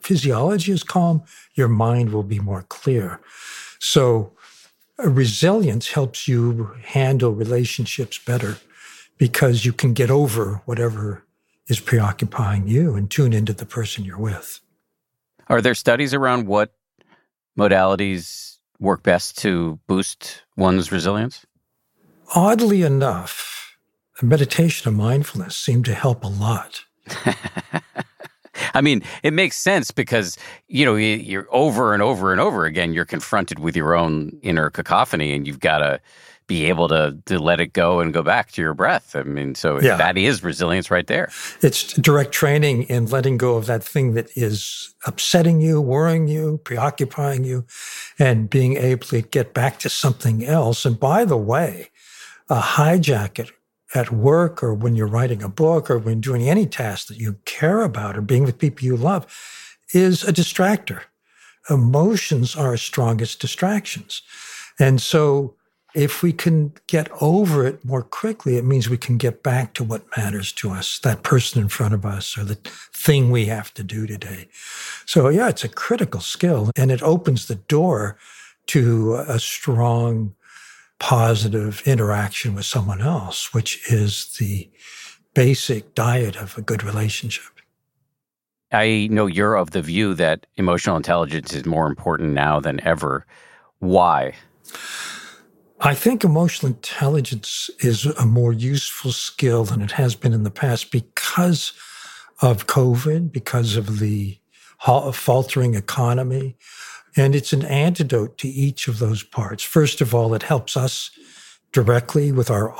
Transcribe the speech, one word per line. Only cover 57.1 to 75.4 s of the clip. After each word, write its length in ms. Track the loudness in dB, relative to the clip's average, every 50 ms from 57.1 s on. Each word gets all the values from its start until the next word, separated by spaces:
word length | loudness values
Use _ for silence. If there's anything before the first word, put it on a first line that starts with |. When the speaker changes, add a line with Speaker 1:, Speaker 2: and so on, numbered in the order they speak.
| -10
Speaker 1:
you 220 | -8 -6 -6 -6 -8 -10
care 340 | -10 -4 0 2 2 2 2
about 380 | 0 0 -2 -4 -6 -6 -6 -4
or 20 |
being 240 | -2 2 2 4 4
with 140 | 2 0 0
people 260 | 0 -2 -2 -2 -2
you 140 | -2 0 2
love 280 | 2 0 0 0 -4 -8 -16 -20 -20 -20 -20 -20 -20 -20 -20 _ _ 0 4
is 300 | 4 4 4 4 2 0
a 80 | 0
distractor. 720 | 2 2 0 0 0 0 2 2 2 0 -2 -6 -10 -10 -12 _ _ _ _ _ _ _ _ -20 _ _ -4 0
Emotions 840 | 2 4 4 4 4 4 4 4 2 0 0 0 0 0 0 -2 -2
are 120 | -2 -2
our 100 | -2 -2
strongest 640 | -2 -4 -4 -2 0 0 0 0 0 -2 -6 -6 -8
distractions. 800 | -8 -8 -4 -2 -2 0 0 -2 -4 -8 -12 -12 -12 -14 -14 -16 -16 -18 -20 -20 -20 -18 -18 -18 -20 -6 _ 2
And 220 | 4 4 4 2
so 540 | 0 2 2 2 4 4 2 2 0 -4 -8 _ _ _ _ _ _ _ -2
if 300 | 0 0 0 0 0 0
we 80 | 0
can 400 | 0 0 0 2 2 2 2 0 -4 -10 _ -2
get 200 | -2 -2 -2 -2 -4 0
over 420 | 2 2 4 4 4 2 2 2 2
it 200 | 0 -2 -4 -6
more 180 | -4 -4 -4
quickly, 540 | -4 -6 -8 -6 -6 -6 -4 -4 -2 0 0
it 80 | 0 2
means 260 | 2 2 2 0 0
we 60 | -2
can 200 | -4 -2 0 0
get 280 | 0 0 -2 -2 -2 -2
back 300 | 0 0 0 -2 -4 -6
to 100 | -6 -6
what 200 | -4 -6 -8 -8 -8 -6
matters 340 | -4 -4 -4 -4 -6 -6 -8 -8
to 160 | -6 -6 -6
us, 280 | -6 -6 -6 -6 -6 -2
that 240 | -2 -2 -2 -2
person 400 | 0 2 2 2 2 2 0 0
in 60 | -2 -2
front 260 | -2 -2 0 0 0
of 100 | 0 -2
us 320 | -4 -6 -6 -8 -8 -8
or 60 | -8
the 160 | -6 -6 -8 -8 -12 -18 -20 -20 -20 -18
thing 380 | -12 -4 2 2 4 4 4 4
we 160 | 2 2 2
have 260 | 0 -2 -6 -8 -12 -14
to 100 | -14 -12
do 200 | -10 -8 -8 -8
today. 440 | -8 -8 -10 -12 -14 -14 -16 -18 -20 -20 -20 -18 -16 -16 -14 -14 -14 -14 -14 -6
So, 220 | 0 2 4 6 6
yeah, 200 | 4 4